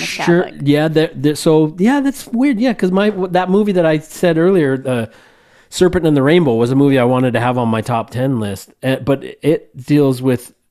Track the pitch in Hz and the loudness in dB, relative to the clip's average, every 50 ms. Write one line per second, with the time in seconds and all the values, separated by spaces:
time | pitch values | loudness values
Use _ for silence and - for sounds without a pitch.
0 | 160 165 - - 165 175 170 175 185 - - 151 143 143 147 147 151 160 156 156 | -8 -8 -6 -2 0 2 2 2 0 -2 -6 -4 0 0 2 2 0 0 2 0
1 | 156 160 - 139 131 151 151 - - 170 156 156 156 156 160 175 185 233 277 285 | 0 0 -2 -2 -2 -2 -2 0 2 2 4 4 2 0 0 0 0 2 2 2
2 | 269 277 269 - - - - 226 262 294 254 196 247 262 220 - 202 185 180 190 | 0 -2 -4 -6 -8 -6 -4 0 0 0 0 0 0 -2 0 0 -2 0 0 0
3 | 208 214 202 185 185 185 175 180 180 185 185 208 214 208 190 180 165 160 156 151 | 0 0 0 -2 -4 -2 -2 -2 0 2 2 2 2 2 0 2 2 2 0 0
4 | 151 - - - - 175 165 160 165 185 196 180 151 135 135 131 135 131 127 120 | -2 -8 -6 -2 0 0 2 2 2 2 2 2 2 0 0 -2 -2 -4 -4 -2
5 | 113 110 - - - _ _ _ _ _ _ _ _ _ - - 180 180 175 185 | -4 -6 -10 -16 -20 _ _ _ _ _ _ _ _ _ -2 0 0 2 2 0
6 | 160 160 147 143 131 143 165 180 170 135 113 113 117 120 135 135 143 143 135 131 | 0 2 2 2 2 2 2 2 2 2 2 2 0 0 2 2 2 2 2 2
7 | 120 123 127 127 131 127 117 117 117 123 123 123 120 117 113 110 107 - 120 113 | 2 2 2 0 0 0 -2 -2 -2 -2 -2 -2 -2 -2 -2 -2 -2 -4 -4 -4
8 | 110 - - 127 127 135 135 113 107 101 98 - - - _ _ - 131 131 - | -6 -6 -6 -4 -4 -2 -2 -4 -4 -6 -8 -10 -14 -18 _ _ -6 -4 -4 -4
9 | 117 135 139 - - 64 - - - 143 165 - - _ _ 139 123 - 147 147 | -2 -2 -4 -4 -4 -10 -14 -4 -2 0 0 -2 -4 _ _ -14 -4 -2 0 2
10 | 143 135 131 123 127 131 123 120 - - _ _ _ _ | 2 2 0 0 -2 -2 -2 -2 -4 -10 _ _ _ _